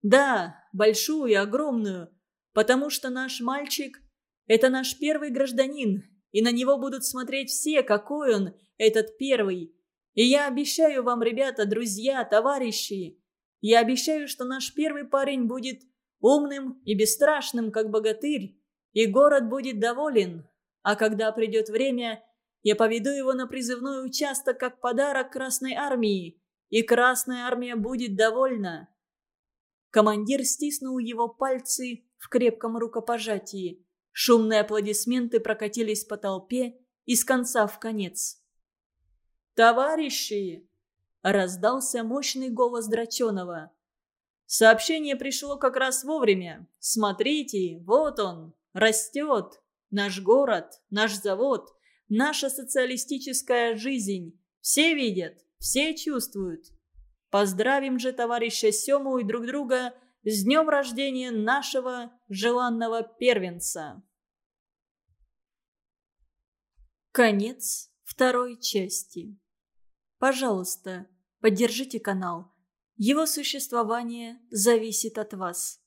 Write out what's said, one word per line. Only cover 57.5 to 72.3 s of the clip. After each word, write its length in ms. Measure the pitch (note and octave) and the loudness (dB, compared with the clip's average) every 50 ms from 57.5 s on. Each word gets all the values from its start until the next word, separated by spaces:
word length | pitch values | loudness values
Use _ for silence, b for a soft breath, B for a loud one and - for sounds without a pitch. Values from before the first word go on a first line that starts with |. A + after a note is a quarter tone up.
| F#3 F#3 A3 B3+ C#4 C#4 C4+ C4+ B3+ B3 | 0 0 0 2 2 0 0 -2 -4 -2
же 120 | B3 C4 | -2 -4
товарища 600 | B3+ B3+ A#3+ A#3 A#3+ A#3+ A#3 A#3 A3+ - A3+ G#3+ | -2 -2 -2 -2 -2 -2 -2 -2 -2 0 0 2
Сему 480 | G#3+ - - - C#4 C#4+ C#4 C4+ C4 B3+ | 2 0 0 0 0 0 0 -2 -2 -2
и 40 | A#3 | -2
друг 220 | G3 A3+ A#3+ A#3 | -2 -4 -4 -4
друга 480 | A#3+ C4+ D4 C#4+ A#3+ C4 B3+ B3+ A#3+ A#3+ b b b b b _ | -6 -6 -6 -2 -2 -2 -2 -2 -6 -10 b b b b b _
с 200 | G#3+ G#3+ G3+ F#3+ | -4 -2 0 2
днем 260 | A#3 C#4+ D#4 D#4+ D#4 | 4 4 4 4 4
рождения 600 | D4 C#4+ C#4 B3 A#3 B3 C#4 C#4 C4 B3+ B3+ B3+ | 2 2 0 -2 -4 -4 -4 -4 -4 -4 -6 -4
нашего 800 | A#3 A3 G#3+ A3+ C4 C#4+ C#4 - - C4 B3 B3+ B3 B3 A#3+ A#3 _ _ _ _ | -4 -2 0 0 0 0 0 -2 -4 -4 -4 -4 -8 -8 -10 -14 _ _ _ _
желанного 760 | G3 F#3+ G#3 A#3+ A#3+ B3 B3 B3 A#3 A3+ A#3 A3+ A3+ A#3 A3+ | -8 -2 0 0 0 2 0 0 -2 -2 -2 -2 -2 -4 -6
первенца». 960 | A3+ _ _ A#3+ B3 A#3+ G#3 F#3 F3+ F3 F3+ - - - F3+ D#3 D3 - F#3+ _ _ _ _ _ _ _ _ _ _ _ _ _ _ _ _ _ _ _ _ _ _ _ _ _ _ _ _ _ _ _ _ _ _ _ _ _ _ _ _ _ _ _ _ _ _ _ _ _ _ _ _ _ _ _ _ - _ _ _ _ _ | -8 _ _ 2 2 2 2 -2 -6 -8 -8 -8 -8 -8 -8 -10 -14 -16 -20 _ _ _ _ _ _ _ _ _ _ _ _ _ _ _ _ _ _ _ _ _ _ _ _ _ _ _ _ _ _ _ _ _ _ _ _ _ _ _ _ _ _ _ _ _ _ _ _ _ _ _ _ _ _ _ _ -20 _ _ _ _ _
Конец 800 | _ C4 A#3+ A3 G#3 G3 G3+ A3+ C4 - - - - - - _ _ _ _ | _ 4 4 4 4 2 -2 -4 -6 -8 -8 -8 -8 -8 -10 _ _ _ _
второй 560 | - - - C4 B3+ B3 B3 B3 B3 A#3+ A#3 | -18 -2 0 2 2 2 0 -2 -4 -8 _
части. 800 | - - - G#3 F#3 G3 - - - _ - F3 E3+ G#3+ G3+ _ _ _ _ _ _ _ _ _ _ _ _ _ _ _ _ _ | -8 -4 -2 -2 -4 -2 -6 -10 -10 _ -14 -14 -14 -14 -20 _ _ _ _ _ _ _ _ _ _ _ _ _ _ _ _ _
Пожалуйста, 840 | B3+ C4 C4+ B3+ C4+ A#3+ G#3 F#3 F3+ F3+ - _ _ F#3+ F#3 F3+ G3 _ _ _ _ _ _ _ | -2 0 0 0 -2 -2 -2 -2 -4 -6 -10 _ _ -12 -12 -12 -14 _ _ _ _ _ _ _
поддержите 600 | - A3 G3 F#3+ A#3+ A3+ A3 A#3 C4+ C4 - A3+ | 2 2 4 4 0 0 0 -4 -8 -8 -8 -8
канал. 540 | - G#3 F#3+ F#3 F#3 F3 | -6 -4 -4 -4 -4 -6